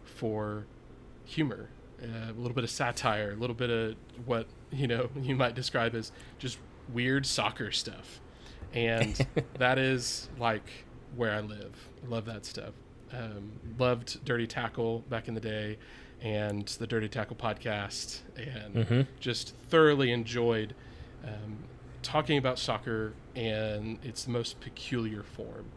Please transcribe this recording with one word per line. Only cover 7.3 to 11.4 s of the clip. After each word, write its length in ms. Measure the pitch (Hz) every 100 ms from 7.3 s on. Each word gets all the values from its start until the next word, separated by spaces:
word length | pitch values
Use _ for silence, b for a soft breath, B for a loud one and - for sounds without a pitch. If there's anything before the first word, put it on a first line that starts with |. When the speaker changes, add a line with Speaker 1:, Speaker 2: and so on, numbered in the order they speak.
| - 107 - 107
Speaker 1:
stuff. 480 | - - 92 - - - B B B B
And 520 | 117 117 113 110 104 131 -
Speaker 2:
<laughs> 160 | 123 -
Speaker 1:
that 180 | 127 131
is, 500 | 131 131 120 - - -
like, 320 | 117 107 - - - - - 123
where 160 | 113
I 80 |
live. 480 | 107